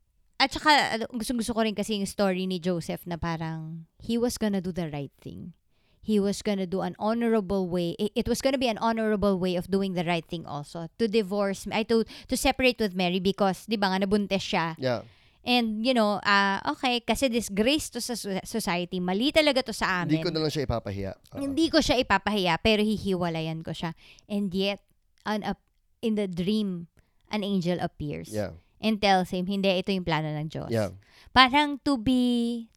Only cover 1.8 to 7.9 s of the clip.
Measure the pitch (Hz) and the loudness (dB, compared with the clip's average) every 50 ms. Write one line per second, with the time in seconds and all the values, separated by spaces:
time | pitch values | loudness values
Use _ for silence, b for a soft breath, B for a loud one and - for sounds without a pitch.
1.8 | 202 - 220 202 196 185 - - 202 196 185 180 185 190 185 180 156 185 180 170 | -4 -4 -2 -2 -4 -4 -2 0 0 2 2 0 -2 -2 -4 -2 -2 -2 -2 -2
2.8 | 160 - 175 170 - 175 175 160 - 170 165 160 165 160 160 160 160 160 165 165 | -2 -6 -8 -8 -8 -8 -8 -4 -4 -4 -4 -4 -4 -6 -6 -8 -8 -10 -12 -12
3.8 | 165 - _ _ - - 233 233 233 247 - - 220 214 202 196 170 190 175 180 | -14 -18 _ _ -6 -4 -2 0 0 0 -2 -2 -2 0 0 -2 -2 -4 -4 -4
4.8 | 175 156 147 147 143 131 - _ - - 85 90 - 180 165 _ _ _ _ _ | -6 -6 -6 -6 -8 -10 -12 _ -16 -16 -14 -14 -14 -16 -18 _ _ _ _ _
5.8 | _ _ _ _ - - 214 208 196 202 196 - - 214 208 196 190 180 180 185 | _ _ _ _ -4 0 2 2 2 2 0 -2 -2 -2 -2 -2 -2 -2 -2 -2
6.8 | 175 180 175 - 202 214 226 233 233 233 226 226 202 175 202 196 185 175 165 180 | -4 -4 -4 -2 -2 -2 0 0 2 2 2 2 0 0 -2 -2 -2 0 0 -2
7.8 | 175 170 | -2 -2